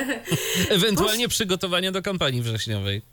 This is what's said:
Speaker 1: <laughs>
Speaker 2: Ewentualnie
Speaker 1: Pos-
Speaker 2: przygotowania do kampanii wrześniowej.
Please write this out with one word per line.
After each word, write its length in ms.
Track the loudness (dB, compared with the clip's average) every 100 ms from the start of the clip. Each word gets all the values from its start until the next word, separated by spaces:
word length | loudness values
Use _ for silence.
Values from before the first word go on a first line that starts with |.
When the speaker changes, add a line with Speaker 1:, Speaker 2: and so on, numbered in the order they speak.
| -2 -4 -2
Speaker 1:
<laughs> 400 | -2 0 0 2
Speaker 2:
Ewentualnie 560 | 2 4 4 2 2 0
Speaker 1:
Pos- 20 |
Speaker 2:
przygotowania 640 | 0 0 0 0 0 0
do 100 | -2
kampanii 400 | -2 0 0 0
wrześniowej. 600 | -2 -2 -2 -2 -2 -4 -6